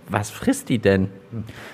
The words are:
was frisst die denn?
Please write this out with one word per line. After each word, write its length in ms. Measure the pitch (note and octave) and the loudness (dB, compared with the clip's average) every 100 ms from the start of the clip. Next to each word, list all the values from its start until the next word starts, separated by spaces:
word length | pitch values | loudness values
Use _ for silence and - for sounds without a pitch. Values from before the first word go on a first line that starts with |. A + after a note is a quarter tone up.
| - | -2
was 220 | - G#2 | -2 -2
frisst 380 | - - C4+ - | -4 0 0 0
die 100 | A#2 | 2
denn? 280 | G2+ F#2+ F#2+ - - A2+ A2 - - | 4 4 4 -4 -14 -12 -10 -12 -16